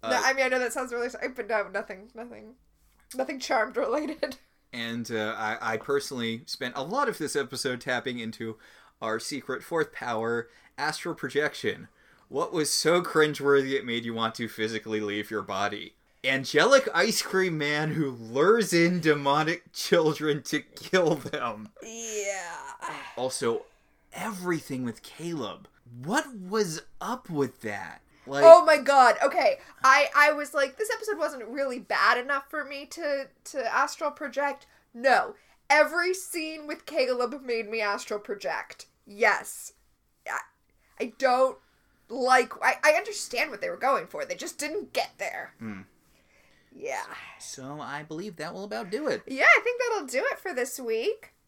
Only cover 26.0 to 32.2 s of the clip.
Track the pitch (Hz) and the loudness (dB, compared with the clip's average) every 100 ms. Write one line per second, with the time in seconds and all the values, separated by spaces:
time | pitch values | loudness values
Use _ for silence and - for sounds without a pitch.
26 | 135 254 302 240 180 214 202 156 - - | -4 -4 -4 -10 -6 -2 -2 -4 -12 -12
27 | 180 247 - 156 131 - 110 101 87 - | -8 -8 -6 -2 -2 -2 -10 -8 -10 -16
28 | _ _ - 277 330 339 320 302 269 277 | _ _ -8 8 12 12 12 4 6 8
29 | 247 - 269 349 254 - - - 262 269 | 8 6 2 2 2 0 -8 0 6 6
30 | 285 285 294 302 294 302 269 262 427 480 | 6 6 6 4 -2 -2 -2 -2 -4 -4
31 | 427 370 320 277 220 262 277 247 208 190 | -4 -4 -4 -6 -10 -6 -4 -6 -4 2
32 | 196 240 | 4 4